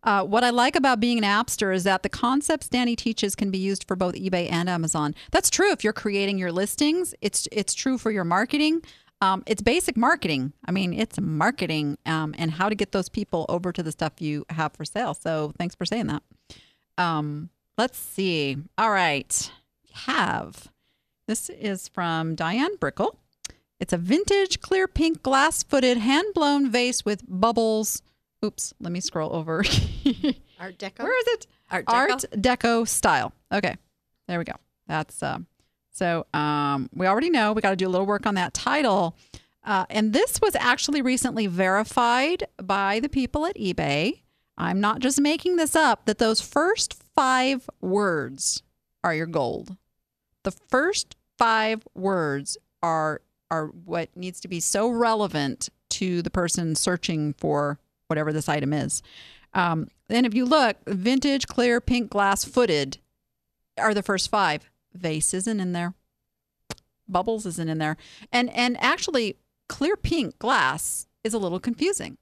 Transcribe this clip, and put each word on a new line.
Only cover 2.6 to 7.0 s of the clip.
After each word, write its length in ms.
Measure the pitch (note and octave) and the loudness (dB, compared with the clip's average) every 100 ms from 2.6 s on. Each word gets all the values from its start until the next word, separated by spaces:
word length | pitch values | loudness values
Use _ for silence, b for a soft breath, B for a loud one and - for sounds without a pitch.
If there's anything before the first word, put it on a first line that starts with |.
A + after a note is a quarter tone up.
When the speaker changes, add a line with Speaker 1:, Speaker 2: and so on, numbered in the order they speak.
| - | 0
Speaker 1:
Danny 260 | B3 B3 | 0 0
teaches 400 | A3+ - A3 G3+ | 0 -2 -2 -2
can 160 | - G3+ | -2 -2
be 80 | F#3+ | -2
used 260 | F#3+ G3 - | -2 -4 -4
for 80 | F3+ | -2
both 180 | F#3 | -2
eBay 360 | - F#3+ F#3 F3 | -2 -2 -2 0
and 160 | E3 F3 | -2 0
Amazon." 460 | F3 D#3+ D#3+ D3 D3+ B | 0 0 0 -2 -4 B
That's 180 | E4 - | 0 2
true 220 | - G4+ | 2 2
if 100 | D#4+ | 2
you're 100 | G#3+ | 0
creating 460 | - G#3 G3 G3 G3 | -2 -2 -2 0 -2
your 140 | F3+ | -2
listings. 640 | E3+ G3+ - D4 E4+ | -2 -2 2 2 2